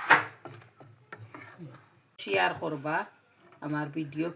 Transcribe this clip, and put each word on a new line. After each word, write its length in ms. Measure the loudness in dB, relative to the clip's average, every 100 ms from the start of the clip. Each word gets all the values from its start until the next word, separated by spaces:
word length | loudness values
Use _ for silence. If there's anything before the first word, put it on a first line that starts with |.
| 6 6 4 -10 -16 -16 -18 -20 -20 -20 -18 -16 -16 -16 -18 -16 -16 -16 -20 _ _ -10
শেয়ার 320 | 0 4 4 2
করবা 340 | -2 -2 0 0 -2 -10 _ _ -20 -8 -2
আমার 220 | 0 0 -2
ভিডিও 300 | -2 -2 -2